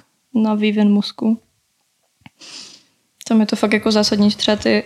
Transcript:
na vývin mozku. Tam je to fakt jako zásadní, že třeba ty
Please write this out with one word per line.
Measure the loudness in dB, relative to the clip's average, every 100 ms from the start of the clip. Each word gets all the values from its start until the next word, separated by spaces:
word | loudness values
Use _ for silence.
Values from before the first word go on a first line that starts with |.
| _ _ _
na | -2 -2 0
vývin | 0 2 2
mozku. | 2 -2 -4 -4 -4 _ _ _ _ _ _ _ _ -20 _ -20 -20 -20 -20 _ _ _ _ -2
Tam | 0
je | 0
to | 0
fakt | 0
jako | 0 0
zásadní, | 0 0 2 0
že | 0
třeba | -2 -2
ty | 0 -2